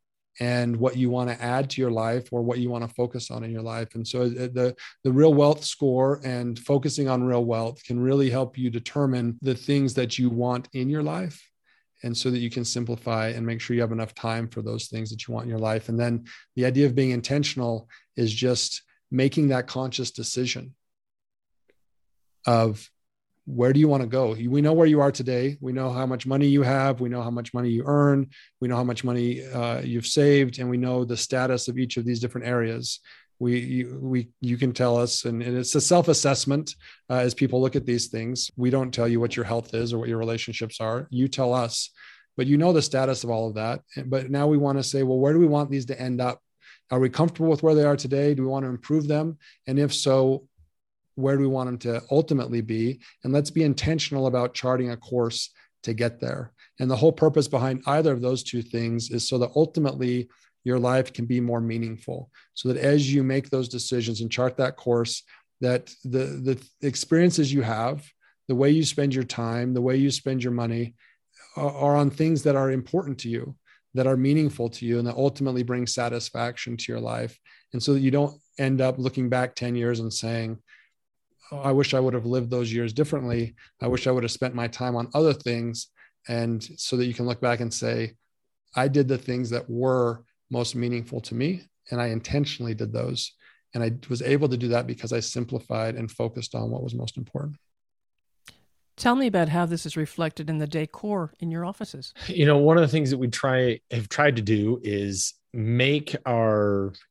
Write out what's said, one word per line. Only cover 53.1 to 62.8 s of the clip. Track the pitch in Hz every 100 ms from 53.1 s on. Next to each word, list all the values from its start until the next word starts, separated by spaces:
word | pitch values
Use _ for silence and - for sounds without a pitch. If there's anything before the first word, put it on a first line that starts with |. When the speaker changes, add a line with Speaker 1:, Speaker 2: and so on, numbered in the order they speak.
| _ 127
Speaker 1:
And |
let's | 143 147
be | 165
intentional | 151 127 - 160 - 139 131
about | 123 123
charting | - 127 127 123
a | 117
course | - 123 117 117 - _ _ _
to | -
get | 113 117 120
there. | 123 - 120 _ _ -
And | 127
the | 123
whole | 160
purpose | 156 156 156 139
behind | 127 131 131 139
either | 147 156
of | 123
those | 123 127
two | - 120
things | 113 117 117 117 117
is | 120 -
so | 127
that | 120 147
ultimately | 160 160 143 135 127 123 120 _ _ _ 127
your | 127
life | 123 131 131
can | - 120
be | 123
more | 120 117
meaningful, | 117 113 113 113 - - - _ _ -
so | 127
that |
as | 127